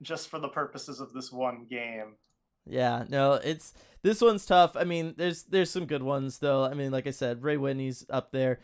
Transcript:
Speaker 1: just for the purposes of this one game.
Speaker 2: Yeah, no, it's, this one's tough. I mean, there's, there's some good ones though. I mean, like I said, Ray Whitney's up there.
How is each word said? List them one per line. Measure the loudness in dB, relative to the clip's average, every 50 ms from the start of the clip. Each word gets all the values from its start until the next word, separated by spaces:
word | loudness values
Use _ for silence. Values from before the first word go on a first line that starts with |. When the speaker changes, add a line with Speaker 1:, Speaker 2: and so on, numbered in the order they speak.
Speaker 1:
just | -10 -8 -8 -8 -8 -8
for | -8 -6
the | -6 -6
purposes | -4 -4 -6 -6 -8 -12 -12 -12 -12 -12
of | -12 -12
this | -12 -12 -12 -10
one | -6 -4 -4 -4 -4 -6 -10 -10
game. | -8 -8 -8 -8 -8 -10 -10 -12 -14 _ _ _ _ _ _ _ _ _ _
Speaker 2:
Yeah, | -6 -2 0 0 0 0 -2 -4 -2
no, | 0 2 4 4 4
it's, | 2 0 -2 -4 -6 -8 -16 -18 -20 -20 -20 _ 0
this | 0 0 4 6
one's | 6 6 6 4 2
tough. | 6 8 8 8 8 4
I | 0 0
mean, | 0 0 -2 -2 -4 -4
there's, | -2 -2 -2 -2 -4 -4
there's | 0 2 2 2 2
some | 0 -4 -4
good | -4 -4 -2 -2
ones | -2 -2 -2 -2 -4 -4 -2
though. | 2 2 4 4 2
I | 2 0
mean, | -2 -2 -2
like | -2 -2 -2 -4
I |
said, | -4 -2 -2 -2 -2 -2
Ray | -2 -2 0
Whitney's | 0 0 -2 -2 -2 -4 -4 -6 -8 -8 -4
up | -4 -4 -2 -2
there. | 0 0 2 2 0 0